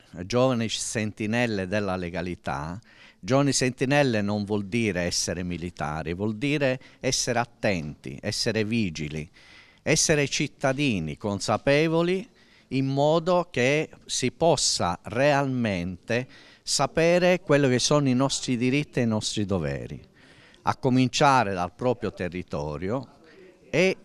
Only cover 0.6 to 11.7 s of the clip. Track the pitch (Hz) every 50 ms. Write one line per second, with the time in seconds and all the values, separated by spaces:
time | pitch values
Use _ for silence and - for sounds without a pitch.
0.6 | 113 107 - - - - - 120 107 107 101 - 110 104 110 120 123 120 110 98
1.6 | 95 92 95 107 104 98 92 92 90 85 85 87 85 92 87 - - - 71 69
2.6 | 73 80 87 104 - _ - - - - - _ - 90 123 135 143 143 127 -
3.6 | 135 127 120 - 143 127 143 143 147 131 117 107 101 101 104 107 104 98 107 104
4.6 | 101 98 90 120 117 107 92 87 87 87 - - - - 87 85 90 87 87 82
5.6 | 80 90 87 - 76 73 76 80 78 78 87 87 101 110 110 107 123 147 143 151
6.6 | 143 131 127 127 - - - _ - 123 127 - - - 123 117 120 - - _
7.6 | - 113 101 85 73 76 71 - - 64 69 65 - 101 107 - - 120 104 110
8.6 | 107 101 113 117 110 92 80 78 78 76 73 78 76 - _ - - - - -
9.6 | - - _ _ - - 147 - - - 165 147 143 135 - - 151 135 - -
10.6 | - 135 131 131 147 143 113 95 80 78 71 - - 107 101 98 - - 110 104
11.6 | - -